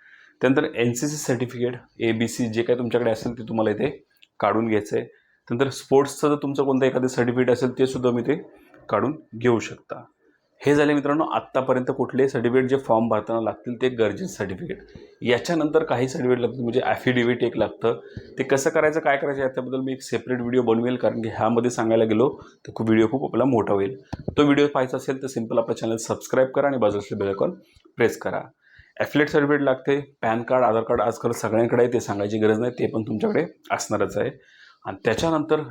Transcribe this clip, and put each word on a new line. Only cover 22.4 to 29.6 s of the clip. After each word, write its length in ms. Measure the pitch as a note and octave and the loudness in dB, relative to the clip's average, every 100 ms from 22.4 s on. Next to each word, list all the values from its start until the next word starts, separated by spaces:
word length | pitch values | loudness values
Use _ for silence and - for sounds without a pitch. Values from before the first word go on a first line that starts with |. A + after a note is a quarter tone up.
| - _ - | -12 _ -14
तर 60 | |
खूप, 120 | - A2+ | -4 2
व्हिडिओ 200 | A2 A2 | 4 4
खूप 160 | C3 | 0
आपला 200 | D3 A2+ | -2 0
मोठा 280 | C3+ A#2 G2 | 2 2 2
होईल. 240 | G2+ G2 - - - - - | 0 0 -4 -12 -12 -4 2
तो 60 | |
व्हिडिओ 240 | D3 C#3+ C#3+ | 4 4 4
पाहायचा 300 | C#3+ B2+ C3 | 2 -2 -2
असेल 260 | C3+ C3 | -4 -6
तर 40 | C3+ | -6
सिंपल 320 | C3 A2 A#2+ | -6 -2 0
आपला 160 | A#2 | 0
चॅनल 220 | A2+ A2+ A2+ | -2 -2 -4
सबस्क्राईब 520 | - G#2+ - B2+ C3 | -4 -6 -2 0 2
करा 180 | C#3 C#3+ | 2 0
आणि 100 | C3 | 2
बाजूला 400 | G#2+ G2+ - G#2+ | 0 0 -4 -4
बेल 120 | G2 | -4
आयकॉन 220 | F#2+ - F#2 - _ _ - | 0 -2 -4 -16 _ _ 0
प्रेस 220 | A#2 - | 0 0
करा. 220 | - - - _ _ - _ - | -6 -6 -8 _ _ -20 _ -6
ॲफिलिएट 280 | - D3 D3 | -2 2 2
सर्टिफिकेट 320 | D#3 C#3+ D3 | 2 2 2